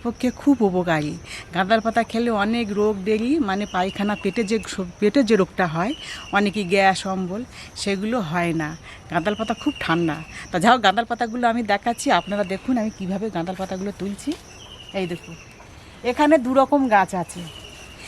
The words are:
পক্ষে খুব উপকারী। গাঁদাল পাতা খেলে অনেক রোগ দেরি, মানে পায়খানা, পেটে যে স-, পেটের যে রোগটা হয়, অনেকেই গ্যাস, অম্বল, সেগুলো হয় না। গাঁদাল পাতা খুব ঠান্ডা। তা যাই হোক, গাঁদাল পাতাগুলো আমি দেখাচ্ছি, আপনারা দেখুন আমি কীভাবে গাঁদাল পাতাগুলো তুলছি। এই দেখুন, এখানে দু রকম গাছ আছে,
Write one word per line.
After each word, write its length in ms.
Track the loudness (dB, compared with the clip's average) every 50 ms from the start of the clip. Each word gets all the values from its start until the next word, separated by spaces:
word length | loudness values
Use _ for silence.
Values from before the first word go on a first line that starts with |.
| -4
পক্ষে 240 | -8 -4 -2 -2 -2
খুব 240 | -2 2 4 4 4 6
উপকারী। 520 | 4 2 2 2 2 2 0 0 0 -2 -6 -8 -12 -14 -14 -16 -14 -6 -2
গাঁদাল 260 | -2 2 4 2 2
পাতা 220 | 2 2 0 0 0
খেলে 260 | 0 -2 -2 0 0
অনেক 360 | 0 0 0 0 0 0 -2 -2
রোগ 240 | 0 0 2 0 0 0 0
দেরি, 280 | 0 0 0 2 2 2 2
মানে 260 | 2 0 0 -2 -2 -2 -2
পায়খানা, 420 | -2 -2 0 -2 -2 -2 -2 -2
পেটে 280 | -2 -2 -2 0 0 0
যে 140 | 0 0 -2 -2
স-, 240 | -4 -6 -6 -8 -8 -2 0
পেটের 260 | 0 4 4 4 4
যে 100 | 6 4
রোগটা 320 | 4 4 2 0 0 0
হয়, 260 | 0 0 -2 -2 -2 -4 -6 -10 -12 -14 -14 -8 -2
অনেকেই 340 | 0 2 2 2 0 -2 -2
গ্যাস, 340 | 2 4 4 6 4 4 2 -2
অম্বল, 360 | -4 -4 -2 -4 -4 -6 -8 -8 -10 -14 -16 -18 -16 -12
সেগুলো 420 | -6 -4 -2 -2 -2 -2 -2 -2 -2
হয় 320 | -2 -2 0 0 0 0 0
না। 160 | -2 -4 -4 -8 -12 -16 -18 -18 -18 -10 -4
গাঁদাল 240 | -2 -2 0 0 -2
পাতা 180 | -2 -2 -4 -4 -2 -2
খুব 100 | -4 -4 -2
ঠান্ডা। 380 | -2 0 0 2 2 0 -2 -4 -8 -12 -14 -16 -8 -4
তা 80 | -2 2
যাই 120 | 4 6
হোক, 100 | 6 6
গাঁদাল 240 | 4 4 2 2 0
পাতাগুলো 420 | -2 -2 -4 -4 -4 -2 0 0
আমি 140 | 0 0 0 0
দেখাচ্ছি, 480 | 0 -2 0 0 -4 -4 -2 0 2
আপনারা 320 | 2 2 2 0 -2 -2 -2
দেখুন 340 | -2 -4 -4 -2 -2 -2
আমি 140 | 0 -2 -2 -4
কীভাবে 280 | -6 -6 -4 -4 -4 -4 -4
গাঁদাল 260 | -4 -4 -4 -4 -4
পাতাগুলো 360 | -6 -6 -6 -6 -6 -6 -6 -6 -6
তুলছি। 320 | -6 -6 -6 -6 -6 -6 -6 -6 -10 -16 -20 -20 -20 -20 -18 -18 -16 -8 -4
এই 120 | -4 -4
দেখুন, 280 | -4 -6 -8 -10 -14 -18 -18 -20 -20 -20 -20 -20 -20 -20 -20 -20 -20 -18 -6 -4
এখানে 320 | -2 2 4 6 6 6
দু 160 | 6 6 4 4
রকম 340 | 4 4 6 4 4 4
গাছ 240 | 6 6 4 4 4 0
আছে, 260 | -4 -4 -6 -8 -12 -14 -14 -14 -16 -18 -20 -20 -20 -20 -20 -20 -18 -18